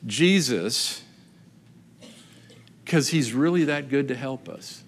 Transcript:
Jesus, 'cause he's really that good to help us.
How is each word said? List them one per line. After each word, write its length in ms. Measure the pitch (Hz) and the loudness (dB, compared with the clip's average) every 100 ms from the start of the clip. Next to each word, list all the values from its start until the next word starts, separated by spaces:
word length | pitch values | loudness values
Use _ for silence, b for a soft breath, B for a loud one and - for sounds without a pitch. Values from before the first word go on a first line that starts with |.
| 117 | -8
Jesus, 960 | 107 175 190 131 104 95 - - - - - - - - - - - - - B B B B B B B - - | 2 4 4 2 0 -2 -2 -4 -6 -14 -20 -20 -20 -20 -20 -20 -20 -20 -20 B B B B B B B -18 0
'cause 240 | 165 135 | 2 2
he's 240 | 165 120 | 0 0
really 320 | 123 160 175 147 | 0 2 2 2
that 240 | 147 139 | -2 0
good 180 | 139 135 | 0 0
to 60 | 123 | -4
help 320 | 131 135 - | -6 -8 -12
us. 360 | 80 - - | -16 -16 -18